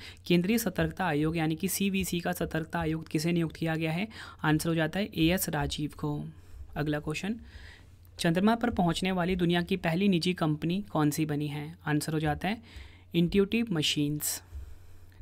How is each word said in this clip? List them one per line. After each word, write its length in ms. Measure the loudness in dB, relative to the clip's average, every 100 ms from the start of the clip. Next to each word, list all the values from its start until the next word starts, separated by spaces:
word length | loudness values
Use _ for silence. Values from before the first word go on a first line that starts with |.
| -14 -10 2
केंद्रीय 300 | 4 4 2
सतर्कता 480 | 0 0 -2 0
आयोग 320 | 0 2 2 2
यानी 180 | 0
कि 120 | 0 -2
सीवीसी 520 | 0 0 0 0 -2
का 120 | -2
सतर्कता 480 | -2 -2 -2 -2 -2
आयुक्त 280 | 0 -2 -2
किसे 240 | 0 2
नियुक्त 240 | 2 0
किया 200 | -2 -2
गया 160 | 0 0
है? 160 | -2 -4 -8 -16 -2
आंसर 260 | 2 4 4
हो 60 |
जाता 240 | 2 0 0
है 100 | -2 2
एएस 320 | 4 4 0
राजीव 420 | -2 -2 -2 -6 -4
को। 280 | -4 -4 -6 -14 -18 -16 -10
अगला 240 | -4 -2 -2
क्वेश्चन, 360 | -4 -4 -4 -6 -10 -18 -18 -20 -20 -20 -20 0
चंद्रमा 360 | 2 4 4
पर 140 | 4 2
पहुंचने 420 | 2 2 2 0
वाली 240 | 0 0
दुनिया 260 | 2 2 2
की 160 | 2 0
पहली 300 | 0 2 4
निजी 260 | 4 2
कंपनी 480 | 2 0 0 0 -2
कौन 280 | -2 2 2
सी 160 | 2
बनी 220 | 0 -2 -2
है? 280 | -6 -8 -8
आंसर 280 | -2 0 0
हो 60 | 0
जाता 280 | 0 0 -2
है 140 | -4 -8 -16 -18 -20 -2
इंट्यूटिव 520 | 2 4 4 4 0 0
मशीन्स। 720 | 0 0 2 0 0 -4 -6 -8 -14 -12 -16 -18 -18 -20 -8